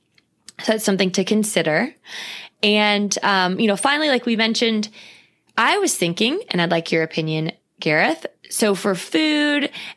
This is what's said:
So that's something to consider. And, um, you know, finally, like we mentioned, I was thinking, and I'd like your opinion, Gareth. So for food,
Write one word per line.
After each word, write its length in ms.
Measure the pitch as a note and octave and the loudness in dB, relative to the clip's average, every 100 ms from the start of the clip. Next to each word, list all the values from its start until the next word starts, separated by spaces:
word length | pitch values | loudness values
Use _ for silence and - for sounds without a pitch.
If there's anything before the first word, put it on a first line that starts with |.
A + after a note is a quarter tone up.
| _ _ _ _ - - | _ _ _ _ -20 -6
So 100 | - | -2
that's 100 | A3 | 0
something 280 | G#3+ F#3+ F#3+ | 2 2 2
to 120 | F3+ | 0
consider. 680 | F3+ G#3+ G#3+ - D#3 D3+ B3+ - - - - - - _ | 0 0 2 0 0 0 -2 -6 -18 -16 -14 -14 -18 _
And, 540 | G#3+ G#3 G#3 G3+ G#3 - | 2 4 2 2 0 0
um, 360 | - G3 F3+ F#3 | 0 2 2 2
you 80 | A3+ | 0
know, 80 | G3 | 2
finally, 320 | C4+ D4 D#4 | 0 0 2
like 160 | B3+ A#3+ | 0 0
we 100 | A3+ | 0
mentioned, 540 | A3+ A3+ A3+ A3 G#3+ - - - _ _ _ - | 0 0 0 0 -4 -10 -20 -20 _ _ _ 0
I 200 | A#3+ F#4 | 2 2
was 180 | F#4+ - | 0 0
thinking, 460 | F3 F3 A3 E4+ A#4 | -2 0 0 -2 -4
and 120 | F3+ | -2
I'd 100 | E3+ | 0
like 200 | E3+ E3 | 0 0
your 120 | E3 | -2
opinion, 480 | D#3+ - D#3 D#3 D#3+ - _ _ | 0 -2 -2 -2 -4 -6 _ _
Gareth. 460 | E3 D3+ G#3 E4 - - - | -2 2 2 -2 -8 -14 -10
So 260 | - G#3+ F#3+ | 0 0 2
for 200 | G#3 F#3 | 0 -2
food, 760 | - D#4+ D#4 D4+ D4 D4 C4+ - - | -2 0 2 2 2 0 -2 -6 -14